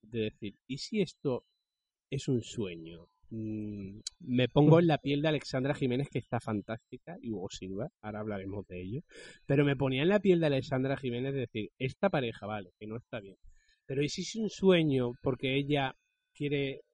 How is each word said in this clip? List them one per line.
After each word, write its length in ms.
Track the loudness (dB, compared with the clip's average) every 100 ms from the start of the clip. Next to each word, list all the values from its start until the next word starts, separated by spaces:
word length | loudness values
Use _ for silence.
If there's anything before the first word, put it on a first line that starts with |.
de 200 | -6 -4
decir, 340 | -4 -4 -12 -12 _
"¿y 100 | -8
si 220 | -4 0
esto 440 | -2 -2 -4 -4 _ _ _ _ _ _ _
es 180 | -6 0
un 140 | 0
sueño?". 640 | 0 -6 -6 -6 -14 -16 -20 _ -14
Mm, 720 | -8 -6 -6 -6 -8 -10 -12 -16 _
me 280 | 0 2 4
pongo 300 | 6 8 10
en 80 | 8
la 120 | 4
piel 220 | 2 0
de 60 | 2
Alexandra 440 | 0 -2 -2 0
Jiménez, 360 | 0 0 0 -2
que 100 | -4
está 200 | -4 -6
fantástica, 760 | -2 -4 -4 -10 _ -18 -14 -12
y 100 | -8
Hugo 180 | -6 -6
Silva, 400 | -10 -8 -8 -8 _
ahora 180 | -12 -8
hablaremos 480 | -6 -6 -6 -8 -8
de 140 | -10
ello, 200 | -8 -8 -10 -20 -20 -20 0
pero 180 | 4 4
me 100 | 2
ponía 280 | 0 2
en 60 | 2
la 100 | 4
piel 200 | 6 4
de 60 | 4
Alexandra 480 | 0 0 -2 0 -2
Jiménez 360 | -2 -4 -4
de 60 | -4
decir, 300 | -4 -4 -8 _
"Esta 300 | -6 -2 -2
pareja, 360 | 0 -2 -6 -8
vale, 260 | -8 -10 _
que 60 | -10
no 100 | -10
está 220 | -10 -12
bien, 180 | -12 -20 -20 -20 _ _ _
pero 160 | -2
¿y 60 | -2
si 120 | -2
es 140 | -6 -4
un 140 | -4
sueño?", 640 | 2 6 6 6 2 0 -2
porque 320 | -4 -2 0 0
ella 380 | 2 2 0 -4 _ _ _ -6
quiere 460 | -2 -2 -2 -6 -14